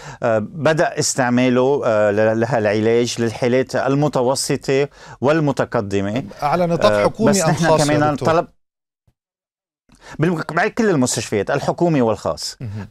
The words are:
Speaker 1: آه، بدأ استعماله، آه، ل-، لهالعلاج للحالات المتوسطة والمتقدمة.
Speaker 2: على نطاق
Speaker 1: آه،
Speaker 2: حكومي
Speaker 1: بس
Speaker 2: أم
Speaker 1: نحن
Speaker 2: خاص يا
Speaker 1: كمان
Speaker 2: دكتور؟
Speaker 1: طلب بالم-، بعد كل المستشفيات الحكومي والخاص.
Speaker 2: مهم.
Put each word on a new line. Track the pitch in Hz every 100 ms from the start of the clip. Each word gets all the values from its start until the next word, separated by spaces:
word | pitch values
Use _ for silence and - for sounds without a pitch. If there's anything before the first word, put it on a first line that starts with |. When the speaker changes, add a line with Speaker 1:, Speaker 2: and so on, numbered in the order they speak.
| - 131
Speaker 1:
آه، | 120 110
بدأ | 107 165 143 156 160 -
استعماله، | 139 - 123 123 127 123 127 143 120
آه، | 107 107
ل-، | 104 110 110
لهالعلاج | 113 131 107 107 110 117 120 -
للحالات | 117 113 123 127 127 123
المتوسطة | 120 139 147 135 123 135 - 139 - 135 143 - - -
والمتقدمة. | 127 160 147 135 120 123 101 98 98 110 202 -
Speaker 2:
على | 147 170 175
نطاق | 170 -
Speaker 1:
آه، | 208
Speaker 2:
حكومي | 202 - 220
Speaker 1:
بس | 196
Speaker 2:
أم | 160
Speaker 1:
نحن | 151 160
Speaker 2:
خاص | 156
يا | 147
Speaker 1:
كمان | 147 151
Speaker 2:
دكتور؟ | 139 139
Speaker 1:
طلب | 160 - _ _ _ _ _ _ _ _ _ _ _ _ _ _ - - -
بالم-، | 160 165 -
بعد | 160 208
كل | - 220
المستشفيات | 160 127 - - 107 98
الحكومي | 139 - 156 175 151
والخاص. | 117 104 92 76 - -
Speaker 2:
مهم. | 120 104 95